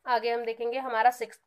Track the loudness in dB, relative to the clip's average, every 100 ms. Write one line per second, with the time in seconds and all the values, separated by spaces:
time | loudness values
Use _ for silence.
0 | 0 2 2 0 -2 -2 -2 -2 0 2
1 | 2 0 -8 -10